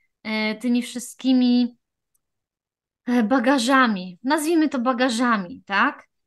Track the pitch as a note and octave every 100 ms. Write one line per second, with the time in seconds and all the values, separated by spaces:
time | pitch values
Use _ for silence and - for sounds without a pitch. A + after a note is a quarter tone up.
0 | _ _ A3 A3 G#3+ G#3+ B3 A#3+ A#3+ B3
1 | - - B3+ B3+ B3 B3 A#3+ - _ _
2 | _ _ _ _ _ _ _ _ _ _
3 | - B3 G#3 C4 A#3+ C#4+ A3+ C4+ B3 G3
4 | F#3 F3 B3 D#4 D4+ E4+ D#4 C4+ A#3+ A#3+
5 | C4 A3+ B3 A3 F3 F3+ - G3 B3+ -
6 | - _